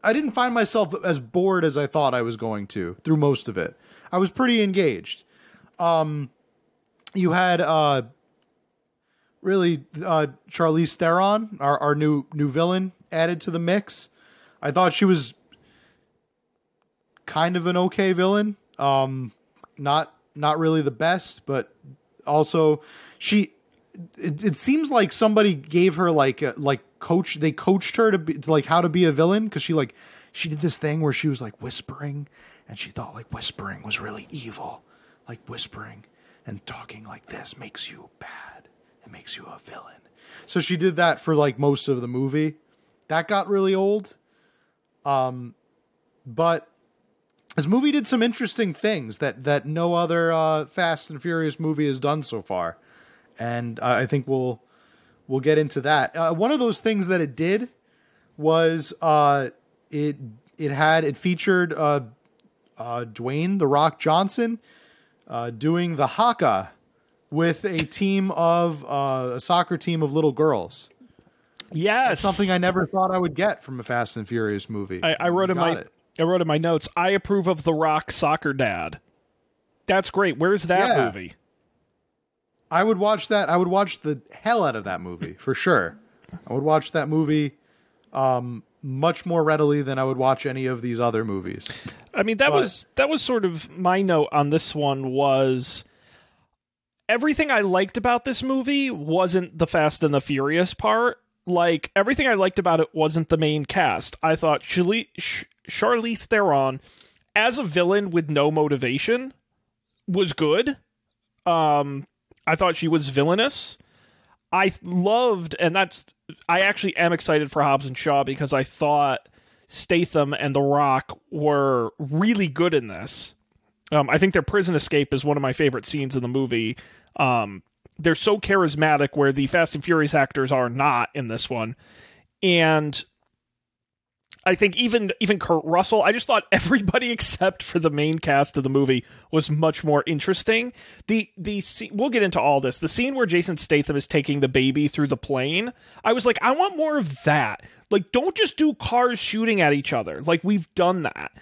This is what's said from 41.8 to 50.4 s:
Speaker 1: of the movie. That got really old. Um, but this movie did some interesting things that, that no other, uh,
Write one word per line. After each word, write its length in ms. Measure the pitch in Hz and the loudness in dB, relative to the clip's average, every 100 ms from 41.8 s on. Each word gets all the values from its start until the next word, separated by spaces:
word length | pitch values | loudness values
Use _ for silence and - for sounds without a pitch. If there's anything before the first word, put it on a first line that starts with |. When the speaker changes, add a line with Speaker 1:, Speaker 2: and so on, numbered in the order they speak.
| - | 0
Speaker 1:
of 120 | 123 | -2
the 60 | 120 | -2
movie. 480 | 123 135 151 156 147 _ _ _ _ - | -4 -2 -2 -2 -6 _ _ _ _ -6
That 180 | 160 165 | -4 -2
got 220 | 202 190 | -2 0
really 260 | 196 190 | 0 0
old. 400 | 190 196 208 190 _ _ _ _ _ _ _ _ _ | 0 0 -2 -6 _ _ _ _ _ _ _ _ _
Um, 500 | 139 135 131 127 120 - _ _ _ _ _ _ | -2 0 -2 -6 -14 -18 _ _ _ _ _ _
but 440 | 131 113 165 165 - _ _ _ _ _ _ _ - - | -10 -2 0 0 -4 _ _ _ _ _ _ _ -10 -4
this 100 | 147 | 2
movie 240 | 233 285 | 2 2
did 160 | 285 220 | 0 0
some 160 | 254 | 0
interesting 520 | 233 - 233 - 196 | 0 -2 -6 -2 -4
things 440 | 147 214 185 113 104 | -2 -2 -2 -6 -6
that, 240 | 143 123 | -6 -4
that 220 | 135 143 143 | 0 0 -2
no 280 | 160 170 | -2 0
other, 360 | 170 165 170 165 | 0 0 0 0
uh, 360 | 160 | 2